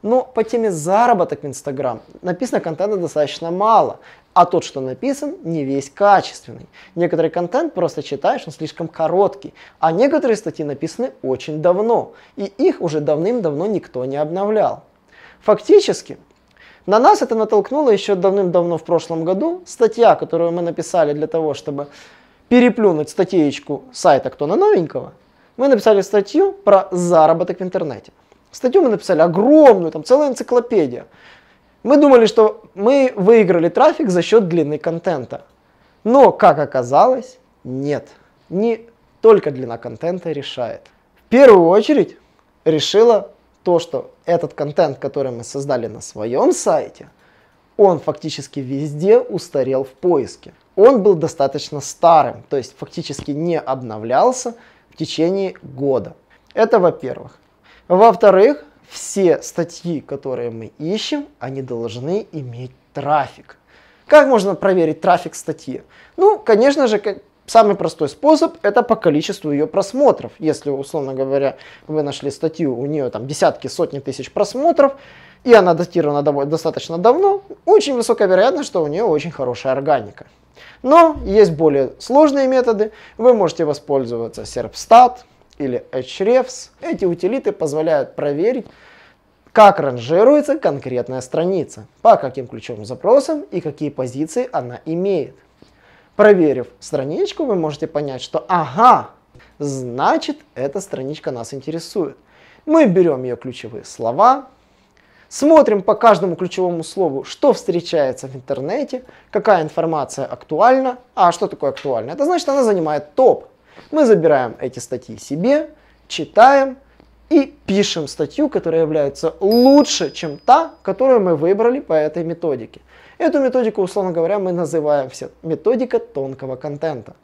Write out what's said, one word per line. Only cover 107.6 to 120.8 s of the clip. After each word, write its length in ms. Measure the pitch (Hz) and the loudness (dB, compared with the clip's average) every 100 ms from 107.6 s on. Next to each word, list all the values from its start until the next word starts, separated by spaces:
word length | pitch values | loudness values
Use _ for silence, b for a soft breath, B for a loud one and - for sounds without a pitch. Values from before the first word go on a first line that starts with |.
| - 170 170 165 135 123 135 | -2 -6 -2 -2 -2 -4 -12
в 80 | 131 | -16
интернете, 680 | 127 139 139 240 - 254 - b b | -10 -8 -6 -6 -6 -10 -14 b b
какая 320 | 214 220 185 | -2 2 2
информация 640 | 156 - 160 156 131 - 135 | 0 -4 -4 -4 -6 -8 -10
актуальна. 720 | 127 - 156 226 262 262 247 _ - | -12 -8 2 4 4 0 -8 _ 0
А 160 | 175 | 0
что 160 | 170 196 | 2 -6
такое 220 | - 139 | -4 -6
актуально? 400 | - 143 120 113 | -6 -6 -6 -6
Это 140 | 175 294 | -4 -2
значит, 240 | 359 - | -2 -2
она 140 | 277 | 0
занимает 520 | 233 196 156 147 147 - | 0 0 -2 -6 -6 2
топ. 320 | 254 - - _ b b b | 2 2 -6 _ b b b
Мы 160 | 302 262 | 0 4
забираем 500 | 196 160 143 123 - | 4 4 2 -2 -8
эти 160 | 127 123 | -12 -10
статьи 400 | - 127 - 107 | -12 -12 -12 -20
себе, 540 | - 147 214 285 311 b b b _ | -10 -4 0 0 -2 b b b _
читаем 720 | - 151 - 247 277 269 262 b b _ _ _ | -12 -4 6 6 6 0 -6 b b _ _ _
и 240 | 302 269 _ - | 0 0 _ -4
пишем 420 | 196 202 170 143 | -2 0 -4 -10
статью, 420 | - 147 - 294 | -6 -6 -2 -2
которая 320 | 196 170 165 | -2 -2 -2
является 520 | 160 156 143 143 165 - | 0 -2 -4 -4 -8 -2
лучше, 720 | 196 233 254 285 269 - 151 | 0 4 6 6 4 -2 -6
чем 260 | - 165 143 | -8 -12 -8
та, 360 | - 285 - - | 4 4 4 -8